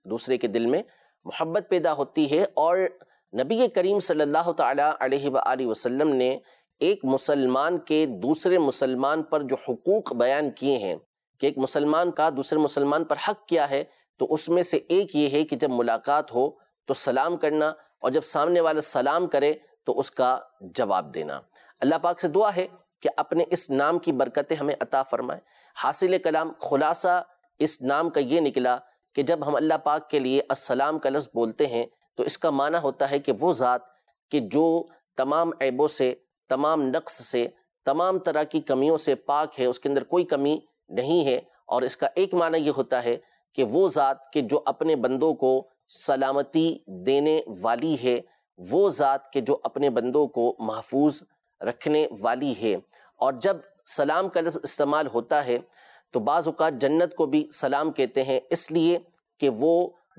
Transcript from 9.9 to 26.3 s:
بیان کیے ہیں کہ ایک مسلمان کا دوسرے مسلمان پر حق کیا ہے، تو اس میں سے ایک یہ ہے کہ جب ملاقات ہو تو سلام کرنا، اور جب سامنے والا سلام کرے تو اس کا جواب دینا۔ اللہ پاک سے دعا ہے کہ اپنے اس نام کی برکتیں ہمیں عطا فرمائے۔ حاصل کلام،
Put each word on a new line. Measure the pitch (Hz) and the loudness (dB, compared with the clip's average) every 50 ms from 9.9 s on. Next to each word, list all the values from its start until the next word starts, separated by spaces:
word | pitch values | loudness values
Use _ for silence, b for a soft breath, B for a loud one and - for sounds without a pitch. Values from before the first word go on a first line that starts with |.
| 202 220 - - 127 | 0 0 0 -4 -2
بیان | 117 120 127 135 147 151 135 | 0 0 2 2 0 0 -4
کیے | 113 - 131 139 139 120 | -4 -4 -2 0 0 0
ہیں | 101 92 82 80 - _ _ _ _ _ _ - | 0 -4 -6 -6 -10 _ _ _ _ _ _ -2
کہ | 135 | -2
ایک | 147 - 135 | -2 0 0
مسلمان | 131 131 - 151 147 147 151 165 180 175 | -2 -2 -2 0 0 0 2 2 0 0
کا | - - 156 160 | 0 0 0 0
دوسرے | 147 131 135 - 156 156 | 0 -2 -4 -2 0 0
مسلمان | 151 147 - 143 143 143 147 160 165 | 0 0 0 0 0 0 0 0 0
پر | 160 147 - - - | -2 -4 -4 -2 -4
حق | - - _ | -4 -6 _
کیا | - 170 160 143 143 | -2 0 0 2 2
ہے، | 139 139 147 b b b b b b - | 0 -2 -4 b b b b b b -6
تو | 131 - 156 | -4 -2 0
اس | 156 - 160 | 0 0 0
میں | 170 180 | 2 0
سے | 180 - - 147 | 2 2 0 -2
ایک | - - 165 190 202 180 - | 0 0 0 0 0 0 0
یہ | 151 147 139 | 0 0 2
ہے | 135 147 156 | 2 0 0
کہ | 156 143 | 0 -2
جب | 120 151 139 | -2 -2 0
ملاقات | 123 120 120 120 113 113 - 139 143 151 147 - 113 | 0 0 0 0 0 -2 0 0 0 0 0 0 -2
ہو | 120 127 151 - b b b b b _ - | 0 0 -2 -2 b b b b b _ -4
تو | 135 | -2
سلام | - - 139 120 131 139 170 175 156 | -2 0 0 0 0 0 -2 -2 -2
کرنا، | - 151 151 151 151 156 156 b b b b b | -2 0 0 2 0 0 -2 b b b b b
اور | - 131 | -4 -2
جب | 131 160 | 0 0
سامنے | - - - 151 147 170 175 175 | -2 -2 0 0 2 2 2 4
والا | 165 160 156 156 | 2 2 2 0
سلام | 143 - - 135 127 143 151 170 180 165 | -2 -2 -2 0 0 0 0 0 0 0
کرے | - 139 139 147 151 - b b b b - | 0 2 2 2 0 -2 b b b b -6
تو | - - - | -4 -2 -2
اس | 131 - | -2 -4
کا | - - - 123 131 123 - - _ _ | -2 0 0 0 0 -2 -4 -10 _ _
جواب | 98 90 - - 120 101 98 92 82 73 - | -20 -10 -4 -4 -2 0 0 -2 -2 -4 -8
دینا۔ | 80 78 76 69 69 - _ b b b b b b | -10 -8 -8 -8 -12 -12 _ b b b b b b
اللہ | 127 135 160 165 | 0 0 0 0
پاک | 175 175 175 - | 0 -2 -2 -2
سے | - 170 | -2 0
دعا | 147 190 220 208 190 | 2 2 2 2 2
ہے | 175 185 185 - - _ _ _ _ | 0 -4 -4 -6 -18 _ _ _ _
کہ | - 143 - - | -4 -4 -2 -2
اپنے | 147 - 165 165 170 - | -4 -2 0 0 0 0
اس | 180 165 - - | 0 -2 -2 0
نام | 139 131 139 151 170 170 | 0 0 2 2 0 0
کی | - 170 | 0 0
برکتیں | 143 127 139 123 - 147 143 - 160 147 | 0 0 0 0 0 -2 -2 -2 -2 -4
ہمیں | 139 147 143 - | -2 -2 -2 -4
عطا | - - - 135 135 | -4 -2 -2 -2 -2
فرمائے۔ | - 123 117 123 123 - - - b b b b b b - - | -2 -4 -4 -4 -4 -8 -10 -12 b b b b b b -6 -4
حاصل | - 147 - 190 180 185 180 | -4 -2 2 2 2 2 2
کلام، | 185 165 | 0 0